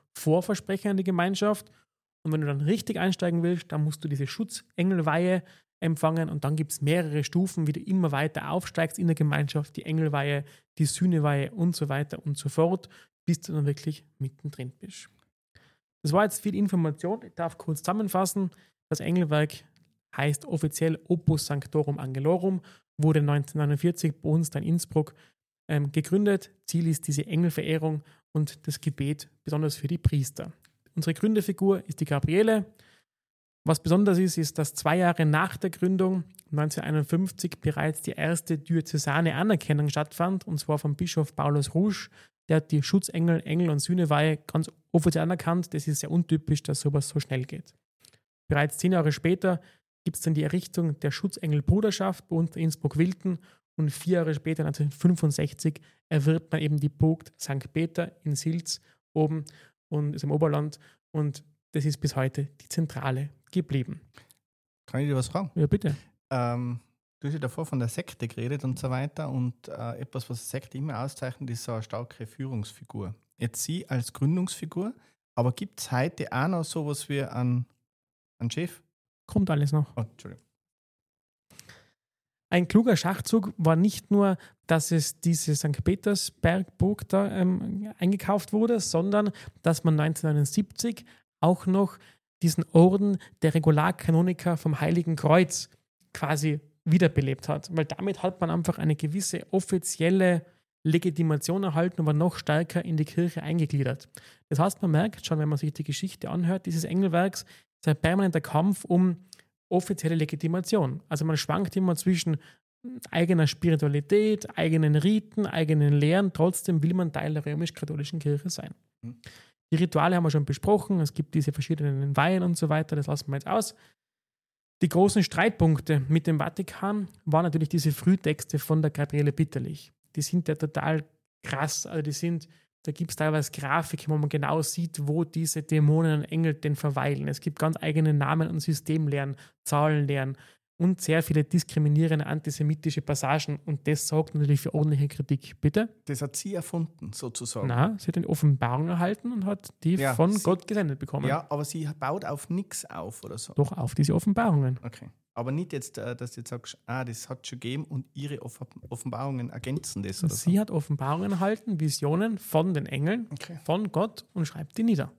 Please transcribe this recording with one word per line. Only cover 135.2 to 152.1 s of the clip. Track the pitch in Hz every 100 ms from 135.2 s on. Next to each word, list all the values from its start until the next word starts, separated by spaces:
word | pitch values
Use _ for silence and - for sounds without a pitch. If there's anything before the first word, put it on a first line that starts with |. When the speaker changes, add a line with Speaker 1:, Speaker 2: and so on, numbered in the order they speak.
Speaker 1:
diese | 160 160 160 160
Dämonen | 151 156 147 156 160 151
und | -
Engel | 160 160
denn | 151 151 143
verweilen. | 151 131 135 139 143
Es | 139
gibt | 165 -
ganz | 156 160
eigene | 156 151 156
Namen | 147 139 160 160
und | 160
Systemlehren, | 165 147 - 160 147 143 139 135 - _
Zahlenlehren | - 147 156 151 143 139 135 135 - _ _ -
und | 175 185
sehr | - 160
viele | - 151
diskriminierende | 143 175 - 156 147 147 160 156 -
antisemitische | 151 156 - 151 151 160 151
Passagen | - - 135 151 147 147
und | - 143 -
das | 151 -
sorgt | 156 156
natürlich | 151 147 143
für | -
ordentliche | 156 151 143 143
Kritik. | - 139 139 - -
Bitte? | 151 208 226 -
Speaker 2:
Das | - 131
hat | 147 -
sie | 196
erfunden, | 175 165 170 165 - -
sozusagen. | - 127 - 120 117 135
Speaker 1:
Na, | 120 180 214
sie | -
hat | 175
eine | 175
Offenbarung | 165 151 131 120 131 165
erhalten | 175 175 214 240
und | 233 190
hat | 202 - -
die | 160
Speaker 2:
Ja, | 185 139
Speaker 1:
von | 117 170
Speaker 2:
sie | 208
Speaker 1:
Gott | - 185 -
gesendet | 214 160 131
bekommen. | 139 139 139
Speaker 2:
Ja, | 147 -
aber | 147
sie | 143 165 151 151
baut | 135